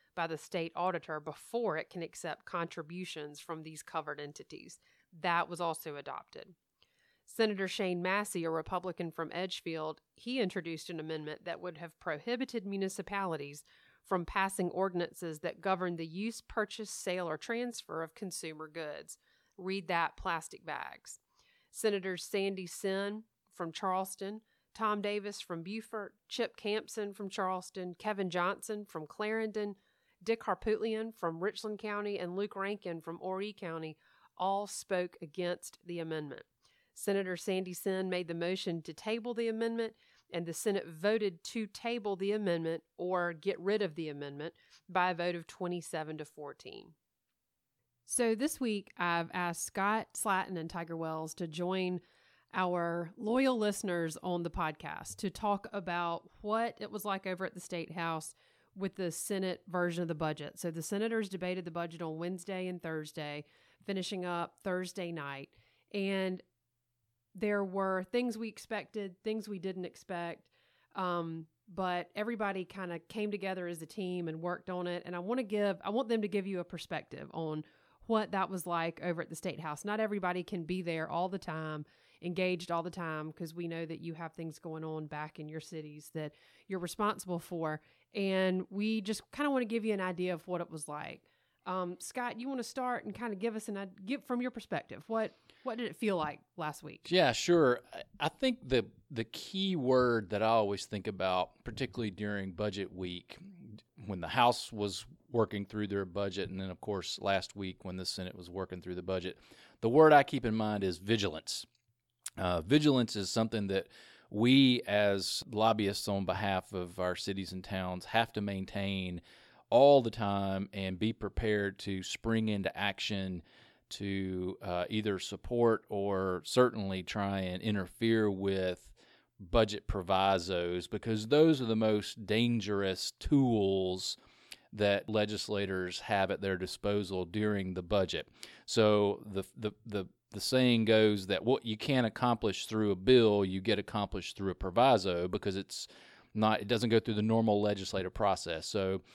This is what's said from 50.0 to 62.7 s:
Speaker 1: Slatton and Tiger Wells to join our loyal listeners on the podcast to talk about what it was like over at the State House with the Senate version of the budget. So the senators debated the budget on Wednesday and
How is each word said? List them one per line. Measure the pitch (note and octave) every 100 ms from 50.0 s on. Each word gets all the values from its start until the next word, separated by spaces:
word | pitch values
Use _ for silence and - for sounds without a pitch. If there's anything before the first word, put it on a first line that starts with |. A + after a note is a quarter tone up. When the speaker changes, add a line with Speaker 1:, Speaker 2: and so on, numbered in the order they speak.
| -
Speaker 1:
Slatton | - G#3+ F#3+ - F3
and | E3
Tiger | F3 E3
Wells | E3 D#3+ D#3+ D#3+ -
to | E3+
join | D#3 F3+ F#3+ F#3 F3+ _ _ _ _ _
our | F#3 F3+ F3 E3+ E3+ E3 B3
loyal | G#3+ B3+ C4+ A#3+
listeners | G#3 G3 G3 F3 E3 D#3
on | F#3 F3
the | E3+
podcast | F#3+ D#3+ D3+ D3+ D#3 - -
to | G3
talk | - G#3 G3 -
about | G3+ F3 F3 E3+ E3+ - -
what | G#3 A3 A#3 -
it | G#3
was | G#3 G3+
like | F#3+ F#3+
over | F3+ F#3+
at |
the | F3
State | - E3+ D#3+
House | E3+ E3+ D#3+ - - _ _ _ F#3
with | F#3+ -
the | F3
Senate | - - G3 F#3+ - -
version | F3 F3 E3+
of | E3+
the |
budget. | D#3 D#3+ D3+ D3 -
So | F3
the | D#3+
senators | - G3+ A3+ A3+ G3
debated | F#3 F3+ F#3
the | E3+
budget | E3+ E3+ E3
on | D#3+ D#3+
Wednesday | F3 F#3 G3+ F#3
and | F#3